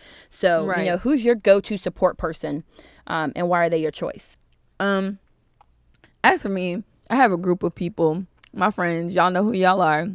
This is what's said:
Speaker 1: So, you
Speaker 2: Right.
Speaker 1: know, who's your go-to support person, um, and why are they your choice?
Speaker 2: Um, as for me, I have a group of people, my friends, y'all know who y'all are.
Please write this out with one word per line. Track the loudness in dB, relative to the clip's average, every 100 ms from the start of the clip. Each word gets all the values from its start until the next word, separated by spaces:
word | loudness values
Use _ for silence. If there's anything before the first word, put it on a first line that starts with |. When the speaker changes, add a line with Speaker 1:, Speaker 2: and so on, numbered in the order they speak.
| -14 -20 -20
Speaker 1:
So, | -2 2 2
you | 0
Speaker 2:
Right. | -2 -2
Speaker 1:
know, | -2
who's | 0 0
your | 2
go-to | 2 4 4 2 -6
support | -6 -2 -2 0
person, | -6 -6 -8 -8 -10 _ -20 _ -8
um, | -4 -4 -4
and | 0
why | 2
are | 2
they | 0
your | -2
choice? | -6 -8 -10 -18 -20 _ _ _ -6
Speaker 2:
Um, | -2 0 -2 -8 _ _ _ _ _ _ _ _ _ _
as | 2 2
for | -2
me, | -4 -4 -6 -10 _ -4
I | 2
have | 2
a | 2
group | 0 0
of | -2
people, | -4 -6 0 0 -2 -8 _ -14
my | -2 -2
friends, | 0 -2 -2 -2
y'all | 0 2
know | 2
who | 0
y'all | 2 2 4
are. | 2 2 -2